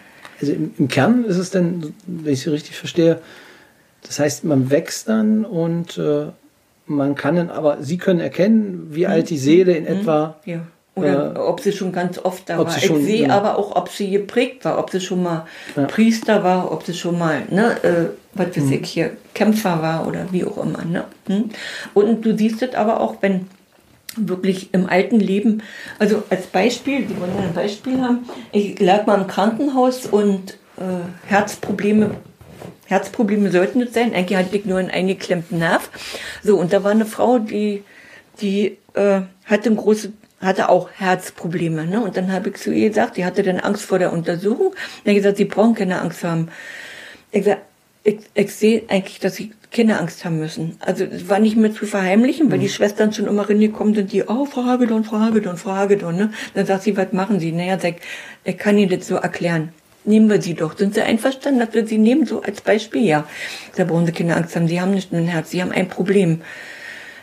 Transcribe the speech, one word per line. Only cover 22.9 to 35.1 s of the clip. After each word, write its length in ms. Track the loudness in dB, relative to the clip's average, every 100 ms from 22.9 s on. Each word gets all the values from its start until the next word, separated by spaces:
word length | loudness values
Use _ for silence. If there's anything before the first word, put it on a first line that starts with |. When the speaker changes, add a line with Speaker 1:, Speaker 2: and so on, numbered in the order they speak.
| 0
Speaker 2:
auch, 180 | -2 -2
wenn 240 | 0 0 -4 -14 _ _ _ _ -14 -6
wirklich 580 | -4 -2 -2 -2 -2
im 140 | 0 2
alten 300 | 2 4 2
Leben, 420 | 2 2 2 0 -4 -16 -16 -2
also 240 | 2 2 0
als 160 | -4 -2
Beispiel, 560 | 0 0 0 -2 -2 -2
die 140 | -4
wollen 160 | -4 -4
ja 60 |
ein 100 | -2
Beispiel 480 | -2 -4 -4 -4 0
haben, 260 | 2 0 -2 -14 -2
ich 280 | 0 0 2
lag 260 | 4 4 4
mal 160 | 2
im 60 | 0
Krankenhaus 800 | 0 0 0 0 2 2 0 0
und, 500 | 2 2 0 -4 -18 _ -10
äh, 280 | -6 -6 -6 -12 0
Herzprobleme, 840 | 0 0 -4 -6 -2 2 2 2 -2 -14 _ -20 -18 -18 -20 -2
Herzprobleme 640 | -2 -2 -2 0 2 2
sollten 300 | 2 2 0
es 120 | 0
sein, 220 | 0 0 0
eigentlich 240 | 0 0
hatte 160 | 0 -2
ich 80 | -2
nur 140 | -2
einen 100 | -2
eingeklemmten 720 | -2 -2